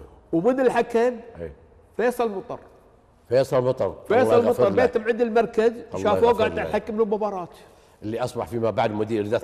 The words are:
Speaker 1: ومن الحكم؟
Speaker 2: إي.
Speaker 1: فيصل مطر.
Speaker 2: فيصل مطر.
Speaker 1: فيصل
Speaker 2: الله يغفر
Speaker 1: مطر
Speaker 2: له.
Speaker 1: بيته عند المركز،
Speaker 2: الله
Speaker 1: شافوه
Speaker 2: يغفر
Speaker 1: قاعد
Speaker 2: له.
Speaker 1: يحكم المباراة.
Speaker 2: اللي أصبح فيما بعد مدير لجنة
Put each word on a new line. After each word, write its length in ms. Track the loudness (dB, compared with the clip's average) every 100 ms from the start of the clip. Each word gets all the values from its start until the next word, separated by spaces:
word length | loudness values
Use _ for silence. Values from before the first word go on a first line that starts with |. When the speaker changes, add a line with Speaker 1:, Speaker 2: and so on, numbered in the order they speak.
| -20 -20 -4
Speaker 1:
ومن 280 | 0 2 2
الحكم؟ 600 | 2 2 0 2 0 -2 -12 -14
Speaker 2:
إي. 120 | -14 -14 -20 _ _ -4
Speaker 1:
فيصل 340 | -2 0 -2
مطر. 280 | -4 -10 -14 -16 -20 _ _ _ _ -2
Speaker 2:
فيصل 360 | 0 2 2
مطر. 320 | 0 0 -2 -4 0
Speaker 1:
فيصل 120 | 2
Speaker 2:
الله 140 | 4
يغفر 160 | 4 4
Speaker 1:
مطر 240 | 2 2
Speaker 2:
له. 120 | 4 2
Speaker 1:
بيته 160 | 0
عند 180 | -2 -2
المركز، 520 | 0 2 0 2 0
Speaker 2:
الله 300 | 0 -10 -4
Speaker 1:
شافوه 260 | 0 2 2
Speaker 2:
يغفر 100 | 4
Speaker 1:
قاعد 160 | 0
Speaker 2:
له. 80 | -2
Speaker 1:
يحكم 380 | -4 -4 -4 -2
المباراة. 480 | -2 -2 -4 -6 -12 -16 -20 -20 _ _
Speaker 2:
اللي 180 | -8 -6
أصبح 260 | -4 -4 -6
فيما 240 | -2 -2
بعد 200 | 2 0
مدير 320 | 0 -2 -2
لجنة 180 | 0 -2